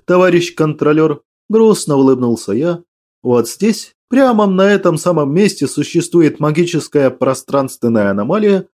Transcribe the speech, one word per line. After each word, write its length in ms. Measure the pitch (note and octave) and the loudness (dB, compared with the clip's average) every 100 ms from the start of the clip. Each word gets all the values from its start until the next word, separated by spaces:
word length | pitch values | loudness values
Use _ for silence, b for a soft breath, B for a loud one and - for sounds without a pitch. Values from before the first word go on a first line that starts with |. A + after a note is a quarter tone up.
| - | -2
товарищ 500 | F3+ F#3 F3 E3+ - | 2 2 2 0 -2
контролер», 680 | D#3 D3+ D3 D#3 D#3 C#3+ _ _ - | -4 -2 0 2 0 -2 _ _ -2
грустно 480 | G#3+ A3 G3+ - C#3+ | 2 2 2 0 2
улыбнулся 560 | C3+ B2+ A#2+ A2+ - | 2 2 0 -4 -4
я. 280 | G#2+ E3 E3+ - _ _ _ | -4 -2 -6 -10 _ _ _
«Вот 260 | B2+ A#2+ A2+ | -2 -2 -2
здесь, 460 | - G#3+ G#3 - _ - | -2 -2 -2 -8 _ -4
прямо 380 | B3+ C4 A3 G#3 | 0 2 2 0
на 240 | F#3 G3 | 2 2
этом 260 | G3+ F3 D#3 | 2 0 -2
самом 360 | F3+ E3 C#3+ | -2 -2 0
месте, 340 | D#3+ G#3 - C3+ | 2 0 0 -6
существует 720 | - C#3 E3+ D3+ E3+ D3+ - | -4 -4 -4 0 2 2 0
магическая 720 | D3+ D3+ F3 D#3 - D3 C3+ | -2 0 -2 -4 -4 0 0
пространственная 1000 | - C3 C3 - C#3 C3 - A#2+ A2+ G2+ | 0 -2 -4 -4 -4 -4 -4 -2 0 0
аномалия, 560 | G2+ A2 G3+ G#3 G3 F3 | -2 -2 -2 0 0 -4